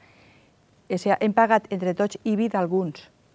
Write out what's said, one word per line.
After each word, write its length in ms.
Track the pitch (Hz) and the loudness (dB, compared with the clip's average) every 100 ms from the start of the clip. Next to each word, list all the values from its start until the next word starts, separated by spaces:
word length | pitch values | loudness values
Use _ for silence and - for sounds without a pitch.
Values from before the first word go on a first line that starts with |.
| - _ - _ _ _ _ _ - | -20 _ -20 _ _ _ _ _ -6
O 60 | 180 | -4
sigui, 180 | 202 - | 0 2
hem 160 | 214 | 2
pagat 380 | 202 220 220 - | 4 4 4 0
entre 220 | 190 180 175 | -4 -2 0
tots 220 | 208 - | -2 -2
ibi 280 | 226 208 226 | -4 -2 0
d'alguns. 580 | 196 170 185 175 - - _ _ | 0 0 -2 -2 -8 -18 _ _